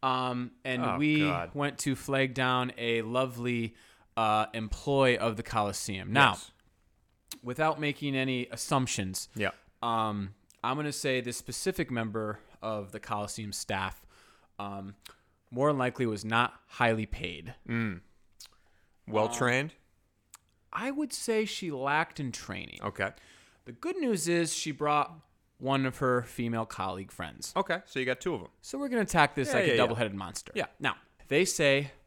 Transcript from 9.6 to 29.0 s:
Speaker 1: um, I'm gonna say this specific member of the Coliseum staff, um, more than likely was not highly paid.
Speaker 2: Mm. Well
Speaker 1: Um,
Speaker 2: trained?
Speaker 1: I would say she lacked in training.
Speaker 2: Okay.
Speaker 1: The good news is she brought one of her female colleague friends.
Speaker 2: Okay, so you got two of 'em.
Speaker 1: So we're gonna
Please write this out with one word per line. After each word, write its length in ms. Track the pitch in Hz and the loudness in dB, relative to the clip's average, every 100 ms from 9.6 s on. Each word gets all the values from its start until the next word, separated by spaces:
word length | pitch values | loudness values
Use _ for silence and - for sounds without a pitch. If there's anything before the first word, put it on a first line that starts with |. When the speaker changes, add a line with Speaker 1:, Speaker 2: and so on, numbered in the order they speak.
| _ _ | _ _
Speaker 1:
um, 520 | 117 113 110 104 98 101 _ - | -2 2 2 0 -4 -8 _ -6
I'm 140 | 113 135 | -4 -2
gonna 160 | 147 | -2
say 280 | 139 143 127 | -2 0 0
this 160 | 120 120 | -2 -8
specific 540 | - 123 - 185 165 | -8 -4 -4 -2 -2
member 480 | 120 113 107 107 107 - - | -2 -2 -2 -4 -6 -10 -10
of 300 | 107 107 98 | -6 -6 -6
the 80 | 101 | -12
Coliseum 520 | - 107 104 - 104 | -6 -4 -4 -6 -8
staff, 540 | 101 - 98 92 - - - - _ _ _ | -8 -4 -2 -2 -6 -20 -20 -20 _ _ _
um, 360 | 101 98 98 101 - - _ _ _ | -10 -8 -12 -14 -20 -20 _ _ _
more 180 | 120 143 | 0 2
than 80 | 147 | 2
likely 280 | 127 123 123 | 0 0 -2
was 180 | 107 | -2
not 340 | 107 117 120 - _ | 0 2 2 -2 _
highly 360 | - 123 113 110 | 2 2 4 0
paid. 480 | - 87 82 80 - - | -4 -6 -8 -12 -16 -6
Speaker 2:
Mm. 320 | 117 113 90 - _ _ _ - _ _ _ _ _ - | -2 -2 -4 -14 _ _ _ -20 _ _ _ _ _ -2
Well 220 | 107 110 | 2 2
Speaker 1:
Um, 60 | |
Speaker 2:
trained? 400 | 117 123 127 147 - _ _ _ _ _ - _ _ _ - | 4 2 2 0 -8 _ _ _ _ _ -20 _ _ _ -6
Speaker 1:
I 140 | 233 | -4
would 220 | 277 294 | -2 -4
say 320 | - - 220 | -4 0 0
she 260 | 214 - 180 | 0 -2 -4
lacked 480 | 139 135 151 165 - | -2 2 2 0 -2
in 140 | 135 | -6
training. 480 | 113 - 92 - 50 | -6 -8 -8 -8 -6
Speaker 2:
Okay. 300 | 104 - 101 - - - - _ | -6 -2 -2 -2 -20 -20 -20 _
Speaker 1:
The 60 | - | -18
good 260 | 120 330 370 | -10 -6 -2
news 300 | 277 202 156 | 0 0 2
is 260 | 170 165 | 2 2
she 200 | - - | -2 -4
brought 480 | 135 147 147 143 165 - _ _ _ | -2 0 2 0 -6 -20 _ _ _
one 280 | 127 135 131 | 0 2 0
of 120 | 127 | 0
her 240 | 135 123 | 2 2
female 420 | 120 - 117 113 113 | 0 -4 -2 -2 -4
colleague 460 | - 95 92 95 | -4 -4 -4 -10
friends. 400 | - 85 58 - | -10 -10 -10 -6
Speaker 2:
Okay, 260 | - 190 180 - | -2 0 -2 -4
so 140 | - | -4
you 40 | |
got 160 | 131 127 | 0 0
two 140 | 185 | -2
of 60 | 143 | -4
'em. 80 | 85 _ | -6 _
Speaker 1:
So 160 | - 269 | -10 -6
we're 120 | 277 | -2
gonna 140 | 240 | 0